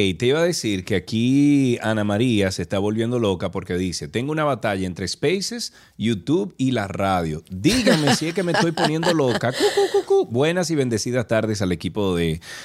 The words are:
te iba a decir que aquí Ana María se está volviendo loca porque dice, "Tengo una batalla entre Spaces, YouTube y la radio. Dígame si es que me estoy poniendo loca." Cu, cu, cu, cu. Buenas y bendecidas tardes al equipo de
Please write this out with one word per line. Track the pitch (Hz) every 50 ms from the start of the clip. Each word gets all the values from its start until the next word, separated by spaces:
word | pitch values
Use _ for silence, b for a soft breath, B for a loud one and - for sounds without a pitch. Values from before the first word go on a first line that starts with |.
| 101 95 85 80
te | 117
iba | 123 143 160
a | 170
decir | 180 165 - - 110 98 92 90
que | - 104
aquí | 92 - - 113 113 117 127 135 143 143 143 143 139 135 123 117 -
Ana | - 110 110 107 104
María | 104 101 104 127 127 113 101 95 95
se | 92 -
está | 85 - 104 95
volviendo | 101 107 107 113 113 117 123 120
loca | 113 98 92 82 98 85
porque | 87 95 - - 90 90
dice, | 95 90 82 - 78
"Tengo | 71 - 113 131 147
una | 156 156 151
batalla | 147 127 104 - 107 101 95 95
entre | 92 85 92 95 87
Spaces, | - - - 151 185 202 185 - 233 240 - - b b b b b
YouTube | - - 120 113 90 - - 156 190 202 180 - -
y | 131 131
la | 123 113 101 95
radio. | - 95 98 95 95 87 82 80 76 80 - -
Dígame | 92 92 107 175 240 262 214 254 214 156 147 - 220
si | - 156 170
es | 165
que | 202
me | 180 170
estoy | 175 196 170 170
poniendo | 160 - 160 151 156 160 175 180 165
loca." | 156 135 123 110 - - 120
Cu, | 127 - 381 415 -
cu, | 403 392 -
cu, | - 392 359
cu. | - 392 392 - -
Buenas | 113 123 147 160 175 185 175 156
y | 160
bendecidas | 143 131 123 113 104 - 123 120 127 107
tardes | - 113 110 107 107 107 95
al | 101 90
equipo | 87 80 - 90 - 107 101 95 90
de | 85 85 82 78 85 B B B B